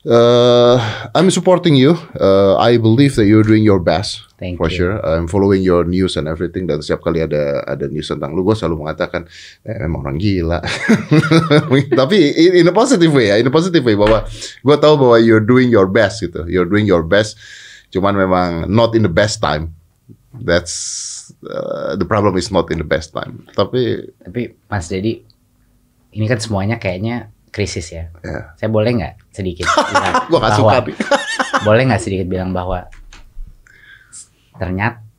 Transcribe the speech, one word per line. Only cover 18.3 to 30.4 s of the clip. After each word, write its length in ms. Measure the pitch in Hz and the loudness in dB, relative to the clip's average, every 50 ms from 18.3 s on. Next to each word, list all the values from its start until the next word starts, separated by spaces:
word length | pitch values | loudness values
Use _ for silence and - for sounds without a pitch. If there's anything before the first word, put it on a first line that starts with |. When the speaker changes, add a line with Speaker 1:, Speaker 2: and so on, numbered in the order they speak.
| 92 90 87 87 85 82 82 80 95 | 0 0 0 -2 -2 -4 -4 0 2
Speaker 1:
not 240 | 113 117 113 110 | 2 2 2 2
in 80 | 113 107 | 0 0
the 80 | 101 82 | 2 2
best 320 | - 104 110 - - - | 0 0 0 0 -2 -2
time. 320 | 76 76 78 80 80 80 - _ _ _ _ _ _ - _ _ _ _ | -2 -2 -4 -6 -10 -14 -18 _ _ _ _ _ _ -20 _ _ _ _
That's, 400 | 127 - - 85 87 85 - - - - - - - - - - - - - - _ - | -14 -4 -2 -2 -2 -2 -4 -12 -12 -10 -12 -12 -12 -12 -14 -14 -16 -18 -20 -20 _ -16
uh, 540 | - - - - - - - - - 71 98 | -12 -10 -10 -8 -8 -8 -8 -6 -6 -4 -4
the 60 | 95 82 | -2 0
problem 300 | 110 104 101 104 92 92 | 0 2 2 2 0 0
is 80 | 87 - | -4 -2
not 220 | 98 92 82 - 85 | -2 -2 -2 -2 -4
in 80 | 82 | -6
the 60 | 78 78 | -4 -4
best 240 | 73 69 - - _ | -4 -4 -4 -6 _
time. 320 | - - - - - - _ _ | -10 -10 -10 -14 -18 -20 _ _
Tapi 640 | - 101 95 - 127 127 110 104 - - - _ _ _ | -4 -4 -2 -2 -4 -2 -2 -4 -6 -8 -14 _ _ _
Speaker 2:
Tapi, 320 | - 90 120 120 - - _ _ _ | -12 -10 -8 -10 -10 -12 _ _ _
Mas 180 | 107 101 85 - | -8 -8 -6 -6
Dedi, 320 | 98 95 98 113 113 - _ _ _ _ _ _ _ _ _ _ _ _ _ _ _ _ _ _ _ | -6 -4 -4 -4 -6 -6 _ _ _ _ _ _ _ _ _ _ _ _ _ _ _ _ _ _ _
ini 100 | 107 107 | -6 -2
kan 140 | 104 127 113 | -2 -2 -4
semuanya 380 | 110 110 104 98 95 104 117 117 | -4 -4 -4 -4 -2 -2 -4 -4
kayaknya 540 | - 98 90 92 101 113 120 120 107 - - _ _ _ | -4 -6 -6 -4 -6 -6 -6 -8 -10 -14 -20 _ _ _
krisis 360 | _ - 101 90 - - 85 - | _ -6 -6 -6 -6 -10 -10 -10
ya. 200 | - 82 82 82 85 - | -12 -14 -14 -14 -16 -16
Speaker 1:
Iya. 340 | _ 90 80 62 - - - | _ -12 -10 -10 -12 -14 -14
Speaker 2:
Saya 140 | _ - 110 | _ -6 -2
boleh 220 | 110 107 107 117 123 | 0 0 0 0 0
nggak 220 | 117 85 71 - _ _ _ | -2 -4 -6 -12 _ _ _
sedikit 380 | _ - 98 92 85 - 92 - - - | _ -8 -8 -8 -6 -6 -4 -2 0 0
Speaker 1:
<laughs> 100 | 277 - | 0 0
Speaker 2:
bilang 240 | - 285 - - - 494 - | -2 -2 -2 0 -2 -4 -2
Speaker 1:
Gua 120 | - 160 156 | 0 0 0